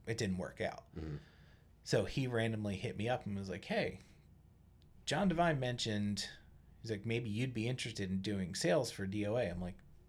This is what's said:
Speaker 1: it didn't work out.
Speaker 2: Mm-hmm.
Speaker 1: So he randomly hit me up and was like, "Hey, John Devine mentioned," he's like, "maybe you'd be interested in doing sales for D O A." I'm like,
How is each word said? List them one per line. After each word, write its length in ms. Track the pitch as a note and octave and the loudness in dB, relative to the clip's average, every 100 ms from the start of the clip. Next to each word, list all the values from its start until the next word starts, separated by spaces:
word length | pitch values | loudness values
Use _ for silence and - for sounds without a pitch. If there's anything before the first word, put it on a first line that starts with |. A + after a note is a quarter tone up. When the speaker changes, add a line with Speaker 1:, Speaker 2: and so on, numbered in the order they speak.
| - | -6
Speaker 1:
it 120 | A2 | -2
didn't 200 | G#2 F#2 | 0 0
work 220 | C#2 - | -4 -2
out. 240 | G2 - - E2+ | -2 -2 -10 -8
Speaker 2:
Mm-hmm. 200 | D#2+ D2 - - - - - - | -6 -6 -10 -20 -20 -20 -20 -18
Speaker 1:
So 220 | - B2+ | 0 2
he 220 | G2 - B2+ | 2 0 0
randomly 500 | A#2 A2+ A2 G#2 F#2+ | 2 2 0 -2 -2
hit 220 | F#2+ F2+ | -4 -2
me 100 | A2 | 0
up 160 | B2 | 0
and 120 | G#2+ G2 | -2 -4
was 120 | G3 | -4
like, 160 | F3+ | -8
"Hey, 360 | - G#3+ B2+ F#2+ - - - - - - - - - - - | -2 -2 -2 -4 -16 -20 -20 -20 -20 -20 -20 -20 -20 -12 -2
John 200 | C#3+ G3 | 2 4
Devine 300 | D#3+ E3+ D3 | 6 4 4
mentioned," 680 | B2+ A#2+ A#2 G#2 G#2 G2 - - - - - - | 0 0 0 2 2 0 -4 -10 -20 -20 -20 -14
he's 80 | A2+ | -4
like, 160 | G#2 A2+ | -4 0
"maybe 240 | A#2 A#2+ | 0 0
you'd 240 | G#2 C3 | 0 0
be 120 | A2+ A2+ | 0 -2
interested 440 | B2+ A#2+ A2 G2 | -2 -4 -2 0
in 100 | F#2+ | 0
doing 340 | G2+ G2 F2+ | 0 0 -2
sales 360 | - E3 E3+ A#2+ | 0 4 4 2
for 160 | - F#2+ | -2 -2
D 200 | G#2 G#2 | 0 2
O 100 | A#2 | 2
A." 80 | G2+ | 2
I'm 140 | F2+ | -2
like, 160 | F2+ F#2 - - | -6 -8 -16 -20